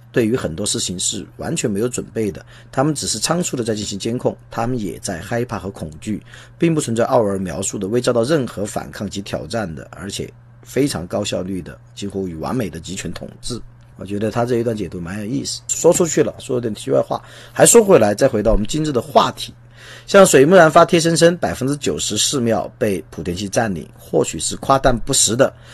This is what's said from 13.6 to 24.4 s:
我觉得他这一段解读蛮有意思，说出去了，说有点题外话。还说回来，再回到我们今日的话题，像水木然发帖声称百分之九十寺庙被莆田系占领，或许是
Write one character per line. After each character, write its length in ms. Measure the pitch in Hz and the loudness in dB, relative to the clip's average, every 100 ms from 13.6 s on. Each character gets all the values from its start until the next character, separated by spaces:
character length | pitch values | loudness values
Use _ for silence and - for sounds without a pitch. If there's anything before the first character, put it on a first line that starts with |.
| - - - - | -12 -20 -20 -16
我 80 | 98 | -8
觉 120 | 101 | -4
得 140 | 110 | -2
他 140 | 117 120 | -2 0
这 100 | 117 | 0
一 80 | |
段 120 | 117 107 | -2 -4
解 140 | 85 | -6
读 100 | 92 | -8
蛮 200 | 85 101 | -8 -8
有 60 | 104 | -6
意 200 | 135 - | -6 -6
思， 160 | - - | -10 -8
说 260 | - 160 | 2 4
出 140 | 175 170 | 4 2
去 160 | 170 | 2
了， 100 | 127 - | 0 -4
说 160 | - 123 | -4 -4
有 40 | |
点 140 | 120 | -4
题 160 | 104 135 | -6 0
外 100 | 135 | 0
话。 200 | - 123 - - - | 0 -4 -8 -20 -8
还 120 | - 156 | 2 6
说 180 | 233 | 6
回 160 | 196 170 | 6 6
来， 160 | 104 104 | 6 4
再 120 | 139 | 2
回 140 | 104 | 2
到 100 | 107 | 4
我 60 | 104 | 2
们 80 | 107 | 2
今 180 | 156 | -2
日 80 | 156 | -2
的 80 | - | -2
话 300 | - 226 - | 2 2 2
题， 200 | - - - - - - - - | -2 -12 -16 -20 -20 -20 -18 4
像 180 | 196 185 | 6 8
水 180 | 139 | 8
木 120 | 143 190 | 8 8
然 160 | 160 | 8
发 120 | 170 | 8
帖 160 | 165 175 | 6 4
声 160 | 165 160 | 2 4
称 220 | 170 175 | 4 4
百 160 | 95 | -2
分 140 | - 131 | -2 -2
之 100 | 143 | -2
九 220 | - 73 | -2 -4
十 180 | - 104 | -2 -2
寺 220 | - 143 | 0 0
庙 320 | 117 107 - - | 0 0 -2 -2
被 240 | 107 90 - | -2 -2 -6
莆 80 | - | -8
田 160 | 90 90 | -6 -6
系 100 | 101 | -4
占 240 | 123 113 | -2 -2
领， 160 | 82 - - | -4 -8 -18
或 300 | - 147 131 | -2 0 0
许 140 | |
是 160 | 80 | -2